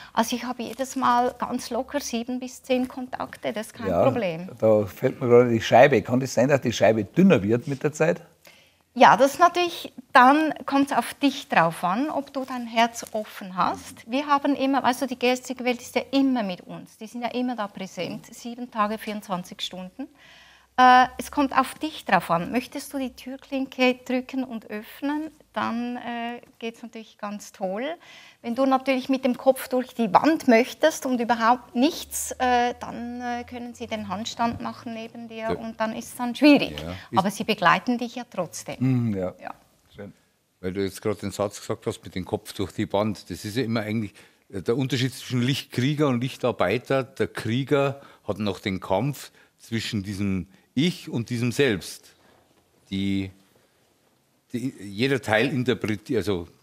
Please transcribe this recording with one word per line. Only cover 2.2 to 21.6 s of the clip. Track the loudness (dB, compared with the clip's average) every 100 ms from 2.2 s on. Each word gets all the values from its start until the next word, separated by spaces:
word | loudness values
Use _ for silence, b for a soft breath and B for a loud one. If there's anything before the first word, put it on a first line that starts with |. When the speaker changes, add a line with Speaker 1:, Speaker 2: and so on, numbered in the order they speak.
| -6 -8
Speaker 1:
bis | -10 -10
zehn | -2 -2 -2
Kontakte, | -6 -10 -10 -10 -8 -8
das | -6 -10
ist |
kein | -8 -2
Speaker 2:
Ja, | 4
Speaker 1:
Problem. | 4 2 -2 -4 -10 0
Speaker 2:
da | 4 4 2
fällt | -2 -2 0
mir | 6
gerade | 8 8
die | 4
Scheibe. | 6 8 10 8
Kann | 2 0
das | 0
sein, | 2 4
dass | 4
die | 2
Scheibe | 4 4 4
dünner | 2 4 6 6
wird | 4 0 -2
mit | -4
der | -4
Zeit? | 0 0 -2 -6 _ b b b b b 6
Speaker 1:
Ja, | 8 8
das | 4
ist | 4
natürlich, | 4 4 -2 -4 -14 -16 2
dann | 8 8 6 2 -2 -2
kommt's | 0 2
auf | 0 -2
dich | 0 0 0 0
drauf | 2 2 2
an, | -2 -2 -2
ob | -4 -8
du | -8 -8
dein | -8 -2
Herz | 2 2 0 -10
offen | -8 -8 -12 -8 -2
hast. | 0 -2 -10 -18 -6
Wir | -4 0
haben | 2 2
immer, | 0 0 2
weißt | 0 0
du, | -2
die | -2
geistige | 0 0 -4 -6
Welt | -4 -4
ist | -4 -6
ja | 0
immer | 2 2 2
mit | -2 -6
uns. | -12 -16 -16 -18
Die | -16
sind | -8
ja | -6
immer | -4 -4 -4
da | -8
präsent, | -8 -10 -8 -8 -10 -14
sieben | -16 -14 -12 -8
Tage, | -2 -2 -2
vierundzwanzig | -8 -10 -6 -6 -8 -10
Stunden. | -10 -10 -12 -12 -14 b b b b b b 4
Äh, | 8 8 6 0
es | -6
kommt | -2 0
auf | 0